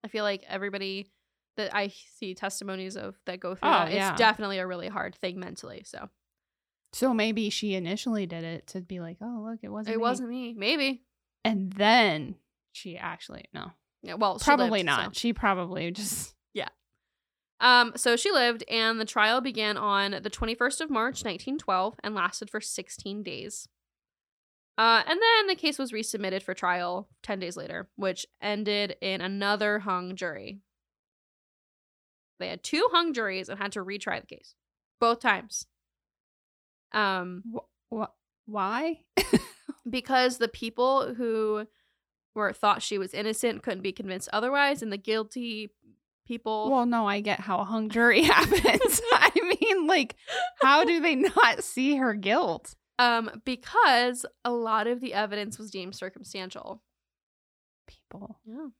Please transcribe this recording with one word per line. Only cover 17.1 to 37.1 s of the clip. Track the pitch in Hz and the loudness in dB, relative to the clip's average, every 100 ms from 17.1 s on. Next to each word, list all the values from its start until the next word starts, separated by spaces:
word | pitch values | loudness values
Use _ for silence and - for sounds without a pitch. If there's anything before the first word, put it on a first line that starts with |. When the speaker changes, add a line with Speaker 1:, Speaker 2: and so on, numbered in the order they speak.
| _ _ _ _ _ | _ _ _ _ _
Speaker 1:
Um, | 247 247 233 240 | 6 8 6 2
so | 254 233 | 2 2
she | 392 | 4
lived, | 349 240 233 - | 4 4 0 -2
and | 226 226 226 | 0 0 0
the | 220 | -2
trial | 233 214 247 | 2 4 4
began | 269 214 214 208 | 0 -4 -2 -2
on | 208 196 196 202 | 0 0 0 -4
the | 202 | -8
twenty-first | - 226 233 247 269 | -6 -6 0 -2 -2
of | 320 | -2
March, | 247 233 254 226 | -2 -2 -4 -8
nineteen | 175 - 285 | -8 -6 -6
twelve, | - 185 190 - | -2 0 0 -4
and | 208 | -8
lasted | 208 180 - 214 | -2 -2 -4 -10
for | 220 | -10
sixteen | - - 185 - 202 202 | -8 -10 -10 -12 -10 -10
days. | 185 - - - - _ _ _ _ _ _ _ _ _ _ - | -10 -12 -12 -14 -16 _ _ _ _ _ _ _ _ _ _ 2
Uh, | 226 226 - | 6 6 4
and | 349 | 2
then | 453 453 392 | 4 4 4
the | 370 | 0
case | 320 302 | -2 -2
was | 262 | -4
resubmitted | 214 220 208 196 190 | -4 -6 -4 -2 -4
for | - 190 | -4 -4
trial | 180 180 175 180 202 _ | 0 0 -2 -6 -8 _
ten | - 196 | -8 -6
days | 175 175 | -6 -8
later, | 147 170 190 - | -10 -10 -10 -4
which | 196 185 - _ | -4 -4 -10 _
ended | 202 208 208 208 202 - | -4 -2 0 0 -2 -4
in | 190 190 | -4 -4
another | 180 196 202 208 208 208 | -4 -2 0 0 2 0
hung | 202 180 180 185 | -2 -4 -4 -6
jury. | 175 143 98 196 _ _ _ _ _ _ _ _ _ _ _ _ _ _ _ _ _ _ | -8 -8 -12 -16 _ _ _ _ _ _ _ _ _ _ _ _ _ _ _ _ _ _
They | 180 | -10
had | - | -8
two | - 302 480 | -4 0 2
hung | 339 339 | 2 0
juries | 254 214 190 - | -2 -4 -4 -8
and | 196 | -8
had | 202 | -6
to | 208 185 | -6 -6
retry | 202 196 - | -6 -4 -6
the | - | -8
case. | - - _ _ _ _ _ | -20 -20 _ _ _ _ _
Both | 233 233 | 2 4
times. | 247 196 - - - _ _ _ _ _ _ _ _ _ _ _ _ | 2 0 -2 -12 -12 _ _ _ _ _ _ _ _ _ _ _ _
Um, | 214 202 | 0 0